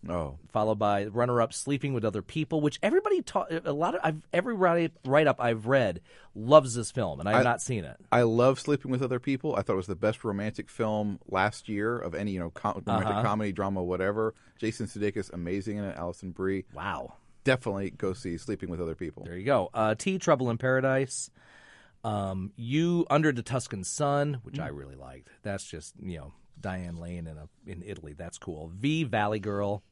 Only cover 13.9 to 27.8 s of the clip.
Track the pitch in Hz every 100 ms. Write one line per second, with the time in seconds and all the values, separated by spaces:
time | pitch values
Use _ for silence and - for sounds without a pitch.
13.9 | 90 95 104 110 - - _ 110 113 104
14.9 | 104 104 104 95 90 85 98 101 104 101
15.9 | - 87 90 92 82 95 95 92 71 95
16.9 | 85 62 - _ - - 131 - 98 95
17.9 | - 101 92 95 82 - 101 92 85 85
18.9 | 80 82 - 87 87 107 131 90 117 110
19.9 | 107 - 185 - 143 123 117 131 131 131
20.9 | 135 131 - - _ - - - - -
21.9 | _ 110 104 98 95 95 - 117 143 170
22.9 | 175 170 147 156 123 110 131 - 101 90
23.9 | - 147 143 147 135 113 135 147 143 135
24.9 | 135 65 65 - - 107 98 - 80 76
25.9 | - 92 85 71 - - - 101 92 90
26.9 | 85 85 87 82 78 78 _ - 90